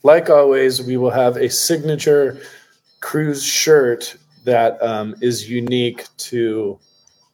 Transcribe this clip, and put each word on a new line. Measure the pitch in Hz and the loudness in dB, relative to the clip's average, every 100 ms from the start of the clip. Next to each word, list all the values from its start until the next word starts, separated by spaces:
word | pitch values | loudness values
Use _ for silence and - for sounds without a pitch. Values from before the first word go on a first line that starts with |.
like | 143 165 165 | 4 4 6
always, | 147 143 135 131 123 | 4 6 4 2 0
we | 123 127 | -4 -2
will | 127 | 0
have | 120 123 123 | 2 0 0
a | 123 | -2
signature | - - 160 156 151 156 143 135 127 - - _ _ _ - | -2 -2 -2 -2 -2 2 2 2 -4 -18 -20 _ _ _ -18
cruise | - 160 156 139 | -6 -4 -4 -4
shirt | - - 156 151 123 117 - - _ _ | -4 -2 4 4 4 -2 -6 -18 _ _
that, | 127 117 113 - | 0 2 2 0
um, | 117 107 107 104 | -4 -4 -8 -4
is | 123 110 104 | -4 -4 -6
unique | 120 120 123 120 123 - - | -6 -4 -2 -4 -6 -18 -18
to | - 120 113 110 101 95 _ _ _ _ _ | -10 -4 -4 -4 -6 -10 _ _ _ _ _